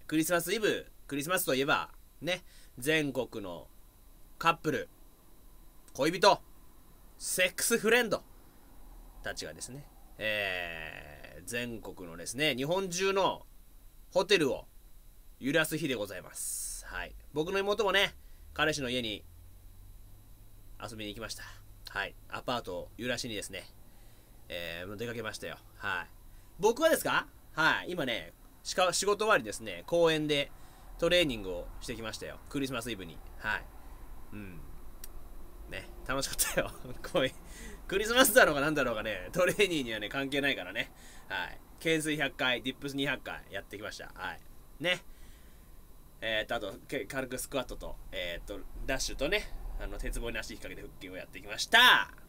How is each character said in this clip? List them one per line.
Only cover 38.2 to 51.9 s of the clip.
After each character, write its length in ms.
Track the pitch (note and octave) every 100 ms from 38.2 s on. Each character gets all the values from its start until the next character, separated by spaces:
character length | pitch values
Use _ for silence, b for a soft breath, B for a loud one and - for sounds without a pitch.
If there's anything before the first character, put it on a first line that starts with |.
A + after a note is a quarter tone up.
ス 80 | C4
だ 140 | A3+ G3
ろ 60 |
う 20 |
が 80 | C#3+
な 80 | C#3+
ん 40 |
だ 100 | D3
ろ 80 | B2
う 20 |
が 80 | A2
ね、 260 | A2 G2 F2+
ト 120 | D#3+
レ 80 | F3+
ー 160 | F3 G3
ニ 120 | D#3+
ン 20 |
グ 60 | B2
に 40 |
は 80 | A2
ね、 80 | G#2
関 220 | C#3 C#3
係 100 | C#3
な 80 | C#3
い 80 | B2
か 80 |
ら 80 | F2+
ね。 180 | G#2+ - B B B -
は 160 | F#2+ F2
い。 120 | - - -
懸 220 | E3 D#3+
垂 160 | D#3 D3+
百 180 | C#3
回、 280 | - C3 B2
デ 80 | B2+
ィ 20 |
ッ 40 | B2+
プ 100 | C#3
ス 80 | C3+
二 100 | C#3
百 160 | -
回 220 | - D#2+ -
や 100 | F#2+
っ 40 |
て 120 | - G2
き 60 |
ま 100 | G2+
し 60 | -
た。 120 | -
は 180 | - F#2
い。 80 | E2 - - - -
ね。 240 | E3 F3+ - b b b b b b b - - - -
え 220 | A2 A2 G#2+
ー 20 |
と、 60 |
あ 60 | A#2
と、 140 | F#2+ A#2+ -
け-、 160 | C#3+
軽 240 | - C3+ C3
く 80 | B2+
ス 140 | -
ク 80 | C3+
ワ 60 |
ッ 20 | B2
ト 100 | G2+
と、 200 | E2+ - -
え 280 | F#2 F2 F2
ー 60 | -
と、 100 | G2+ - - -
ダ 100 | C3
ッ 20 |
シ 140 | -
ュ 40 | G#2
と 120 | C#3+
ね、 240 | G#3 - - - -
あ 60 | G2+
の、 100 | G2+
鉄 220 | B2+ -
棒 100 | A#2+
に 80 | A2+
足 120 | -
引 80 | G#2+
っ 20 |
掛 80 | G2+
け 120 | F#2
て 60 | G2
腹 140 | -
筋 100 | F#2+
を 60 | F#2
や 80 |
っ 20 | -
て 140 | F#2
き 80 | G2
ま 100 | A2
し 80 | -
た。 460 | A3+ B3